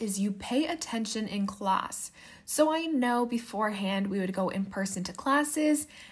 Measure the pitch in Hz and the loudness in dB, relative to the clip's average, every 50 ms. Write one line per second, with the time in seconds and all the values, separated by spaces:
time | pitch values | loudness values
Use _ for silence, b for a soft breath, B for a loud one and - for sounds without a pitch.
0 | 226 208 190 196 196 208 196 196 - - 240 269 320 - 339 330 - - - 233 | -4 -2 0 0 0 -2 -2 -4 -4 -2 0 0 0 0 -2 -6 -6 -4 -4 -4
1 | 226 214 - 220 214 - 202 202 202 196 - - 202 196 190 - - - - - | -2 -2 -2 -4 -4 -2 -2 -2 -2 -2 -4 -2 0 2 2 2 0 -2 -6 -8
2 | - - B B B B B B B B - - 302 311 311 320 330 330 320 262 | -8 -8 B B B B B B B B 4 4 6 6 4 2 0 0 2 2
3 | 247 240 240 240 247 240 240 233 - - - 202 214 214 208 196 196 190 196 196 | 2 4 4 2 2 0 0 -2 -4 -4 -2 0 0 0 0 0 -2 0 0 0
4 | 196 202 196 202 185 185 190 - 190 175 - 196 196 - - 196 196 190 190 185 | 0 0 0 -2 -2 -2 0 0 0 0 0 -2 -4 -4 -2 -4 -4 -2 -2 -4
5 | 180 - - - - 277 269 294 294 294 - 311 302 302 302 294 - B B B | -6 -6 -6 -4 0 2 4 4 4 2 2 2 4 4 4 2 0 B B B
6 | B B | B B